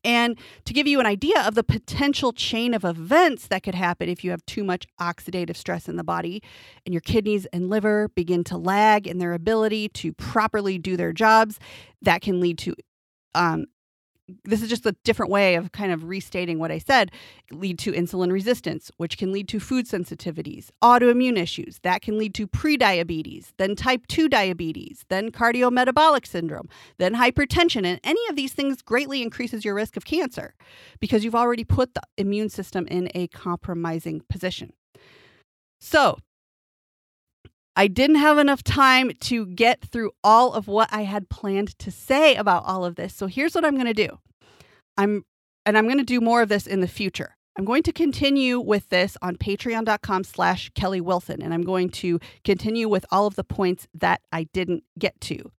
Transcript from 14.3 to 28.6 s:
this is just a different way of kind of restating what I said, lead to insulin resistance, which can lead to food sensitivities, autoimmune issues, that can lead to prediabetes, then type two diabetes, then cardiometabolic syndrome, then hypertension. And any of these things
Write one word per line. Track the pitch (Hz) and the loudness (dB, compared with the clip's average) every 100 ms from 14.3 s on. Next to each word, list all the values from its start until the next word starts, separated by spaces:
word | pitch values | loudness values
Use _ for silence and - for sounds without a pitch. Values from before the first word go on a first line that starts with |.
| 185 | -18
this | 196 214 | -2 -2
is | 220 | -2
just | 233 | -2
a | 226 196 | -2 0
different | - 220 185 | -2 0 0
way | 202 190 | 2 4
of | 170 175 | 2 -2
kind | - 202 | -6 -4
of | 165 | -4
restating | 160 190 - 185 175 165 | -6 -10 -8 -6 -4 -4
what | 165 | -4
I | 160 | -6
said, | - 262 190 - - - _ | 2 2 2 -4 -20 -20 _
lead | 151 190 170 | -8 -6 -4
to | 214 | -4
insulin | 175 175 185 180 | -2 -2 -2 0
resistance, | 190 202 247 165 - - _ | 0 0 -2 -2 -8 -12 _
which | 170 - | -8 -6
can | 190 | -6
lead | 196 202 | -6 -6
to | 214 | -8
food | - 254 240 | -4 -4 -4
sensitivities, | 196 180 - 175 160 156 - - _ | -6 -6 -10 -10 -10 -12 -14 -20 _
autoimmune | 233 240 240 240 254 220 | 6 8 6 4 2 0
issues, | 170 - - - | -2 -6 -12 -6
that | 180 180 | -2 -2
can | - 214 | -2 -4
lead | 214 | -4
to | - 208 | -6 -6
prediabetes, | - 302 285 220 180 170 160 - - - - | -2 0 2 2 2 -2 -6 -8 -14 -18 -4
then | 196 | -4
type | 202 254 254 - | -2 -2 -2 -2
two | - 311 | 0 2
diabetes, | 247 190 175 165 - - - _ | 2 0 -2 -6 -8 -14 -20 _
then | 185 220 | -4 -4
cardiometabolic | - 233 240 247 247 254 262 320 285 | 0 0 4 2 4 2 4 4 4
syndrome, | - 175 165 147 - - - - | -2 -6 -6 -8 -14 -20 -20 -2
then | 180 | 0
hypertension. | 233 247 254 277 339 339 240 | 2 2 2 0 2 2 2
And | 180 175 | -2 -2
any | 247 370 466 | -2 -2 -2
of | |
these | 294 269 | -4 -6
things | - | -4